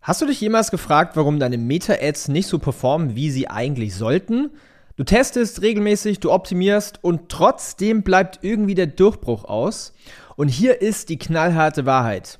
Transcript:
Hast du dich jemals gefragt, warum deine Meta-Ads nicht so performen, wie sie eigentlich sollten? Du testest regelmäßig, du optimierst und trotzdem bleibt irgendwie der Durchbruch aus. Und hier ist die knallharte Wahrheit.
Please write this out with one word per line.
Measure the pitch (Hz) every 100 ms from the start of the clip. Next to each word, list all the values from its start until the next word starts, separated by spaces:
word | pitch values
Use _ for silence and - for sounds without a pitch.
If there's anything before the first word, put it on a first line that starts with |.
| -
Hast | 190
du | 285
dich | 277
jemals | 214 220 214
gefragt, | 185 - 151 170 -
warum | 147 147
deine | 131 123
Meta-Ads | 117 151 - 196 143 147 -
nicht | 143 196
so | 170
performen, | 143 127 127 151 156 110
wie | 151
sie | 131 135
eigentlich | 107 127 135 107
sollten? | 95 110 156 185 233 294 - _ _ _ -
Du |
testest | 135 214 262 - 226 -
regelmäßig, | 208 214 208 208 214 202
du | -
optimierst | 185 180 180 185 208 208 -
und | 175 170 -
trotzdem | - 180 180 - - 202 220
bleibt | 196 185 190 -
irgendwie | 185 220 208
der | 190 175
Durchbruch | - 190 - - 113 101
aus. | 104 143 226 - - - - - -
Und | 147
hier | 127 240 -
ist | 202 214 -
die | 165
knallharte | - 165 165 165 156 151 131
Wahrheit. | 131 117 98 - -